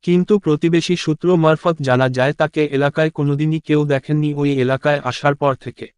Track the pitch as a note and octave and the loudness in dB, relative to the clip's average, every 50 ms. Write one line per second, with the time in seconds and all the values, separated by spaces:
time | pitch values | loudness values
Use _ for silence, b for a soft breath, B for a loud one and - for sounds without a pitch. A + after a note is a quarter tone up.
0 | _ - F3 F3+ F3+ - G#3+ G#3 - D#3+ D3+ D3 - E3 E3 E3+ D#3+ - F3+ E3+ | _ 2 2 2 4 2 2 2 2 0 -2 0 0 0 0 0 0 0 -4 -4
1 | - - D#3 - - F3 F#3 E3+ D#3+ D#3 D#3 D#3 - F3 E3 - C#3+ C3 B2+ B2 | -2 -4 -4 -2 0 0 2 4 4 2 2 2 0 -4 -2 -2 0 0 2 2
2 | C3 C3 B2+ B2+ B2+ C#3 - _ D#3 D3+ _ D#3 D3+ D3 C#3+ C3+ C#3+ C#3+ - - | 2 0 0 0 -2 -2 0 _ -4 -2 _ -2 -2 0 0 0 0 0 0 0
3 | D#3+ D#3+ - - D3 C#3+ C#3+ C#3+ D3+ D#3 D#3 D#3+ - - D3+ D3+ D3 D3 C#3+ C3+ | -2 -2 -2 -2 -2 -2 0 0 0 -2 -2 -4 -2 0 0 0 2 0 -2 -2
4 | - - D3+ D3+ D3+ D3+ D3 C#3+ C#3+ C#3+ C#3+ C3+ B2 B2+ C3 C3 - D3+ D3 C#3+ | -2 -2 -2 0 0 -2 -2 -2 -2 0 0 0 0 0 -2 -2 0 -2 -2 -2
5 | - B2+ B2 - - D3 C#3+ - D3 C#3+ C3 - - B2+ - - A2+ - _ | -2 -6 -8 -2 -2 -2 -2 0 -2 -2 -2 -4 -8 -16 -14 -14 -18 -18 _